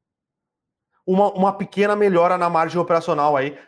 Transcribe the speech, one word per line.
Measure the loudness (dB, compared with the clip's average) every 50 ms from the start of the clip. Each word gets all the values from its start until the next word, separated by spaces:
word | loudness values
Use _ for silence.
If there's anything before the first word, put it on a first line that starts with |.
| _ _ _ _ _ _ _ _ _ _ _ _ _ _ _ _ _ _ _ _ -4
uma, | -2 2 2 2 2 2
uma | 0 0 0 0
pequena | -4 -10 -8 -2 -2 0 0 0
melhora | 0 0 2 2 2 2 2 2
na | 0 0 0
margem | 0 0 -2 -2 -2 -4
operacional | -2 0 -2 -2 0 -2 -2 0 0 0 0
aí. | 0 -2 -4 -8 -12 -18